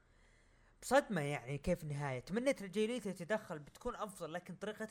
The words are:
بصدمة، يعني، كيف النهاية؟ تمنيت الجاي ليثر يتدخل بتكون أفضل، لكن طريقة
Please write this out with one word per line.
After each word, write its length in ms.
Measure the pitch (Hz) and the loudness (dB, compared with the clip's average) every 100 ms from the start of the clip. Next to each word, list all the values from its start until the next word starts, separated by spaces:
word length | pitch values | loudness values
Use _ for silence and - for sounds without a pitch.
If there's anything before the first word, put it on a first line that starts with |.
| - - - - - - - - | -20 -20 -20 -20 -20 -20 -20 -10
بصدمة، 400 | - 269 285 180 | 6 6 6 2
يعني، 360 | 143 143 120 143 | 2 0 -2 -2
كيف 260 | 180 170 | 0 0
النهاية؟ 360 | 151 143 143 127 | 0 -2 -2 -2
تمنيت 420 | - 214 269 262 | -2 2 2 2
الجاي 260 | 196 196 214 | 0 0 2
ليثر 220 | 247 202 | 0 -4
يتدخل 500 | 185 165 214 - 156 | -4 -2 -2 -2 -10
بتكون 360 | 143 - 247 185 | -10 -8 -6 -4
أفضل، 380 | 202 196 156 | -6 -6 -6
لكن 220 | 175 - 160 | -6 -6 -6
طريقة 320 | 202 208 214 | -6 -4 -6